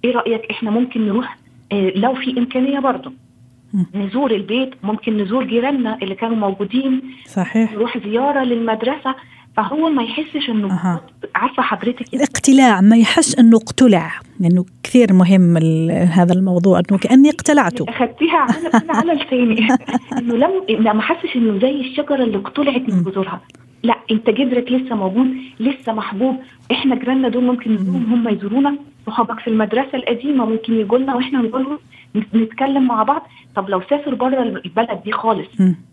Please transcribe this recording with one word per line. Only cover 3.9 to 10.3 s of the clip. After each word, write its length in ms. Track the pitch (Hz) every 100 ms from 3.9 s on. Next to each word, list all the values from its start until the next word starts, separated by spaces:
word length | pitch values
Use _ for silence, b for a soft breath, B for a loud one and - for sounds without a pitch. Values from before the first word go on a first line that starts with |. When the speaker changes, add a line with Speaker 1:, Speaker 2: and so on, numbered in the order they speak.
| 196
Speaker 1:
نزور 360 | 196 220 277
البيت، 380 | 214 202 233 262 -
ممكن 340 | 196 220 - 214
نزور 260 | 196 247
جيراننا 540 | 214 226 254 285 226 214
اللي 140 | 190 190
كانوا 200 | 226 226
موجودين، 680 | 202 190 202 254 269 262 - B B
Speaker 2:
صحيح. 480 | - 175 220 220
Speaker 1:
نروح 240 | 214 233 247
زيارة 460 | 202 226 277 285
للمدرسة، 720 | 254 233 226 220 226 294 254 269 b b b -
فهو 320 | 214 302 320
ما 140 | 285
يحسش 460 | 226 269 302